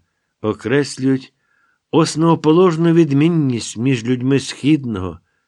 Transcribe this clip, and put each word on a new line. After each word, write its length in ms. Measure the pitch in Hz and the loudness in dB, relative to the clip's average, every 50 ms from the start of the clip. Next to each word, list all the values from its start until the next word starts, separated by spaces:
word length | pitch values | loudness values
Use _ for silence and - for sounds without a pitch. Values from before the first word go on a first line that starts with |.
| _ _ _ _ _ _ _ _ | _ _ _ _ _ _ _ _
окреслюють 920 | - 107 101 107 - 107 127 147 143 139 - - 127 135 135 131 131 - _ _ _ _ _ _ _ _ _ _ _ _ | -4 -4 -4 -4 -4 -2 0 0 -2 -2 -4 -4 -2 -2 -2 -2 -4 -8 _ _ _ _ _ _ _ _ _ _ _ _
основоположну 1000 | - 156 160 156 - 151 165 165 165 160 151 151 156 175 185 185 160 156 165 170 165 | 0 0 0 0 0 0 2 2 2 2 2 2 4 4 4 2 2 2 2 2 4
відмінність 840 | 170 165 143 139 139 151 170 175 160 147 131 123 110 - - - | 4 2 2 2 2 2 2 2 0 0 0 -2 -4 -6 -8 -8
між 280 | 104 120 135 131 113 107 | -4 -2 -2 -2 -2 -2
людьми 360 | 120 127 123 123 131 139 135 | -4 -4 -2 0 0 0 0
східного 800 | 135 - - - - 139 156 143 127 120 110 92 92 92 82 90 _ _ _ _ _ | -2 -4 -8 -4 0 0 0 0 0 -4 -6 -6 -8 -8 -10 -14 _ _ _ _ _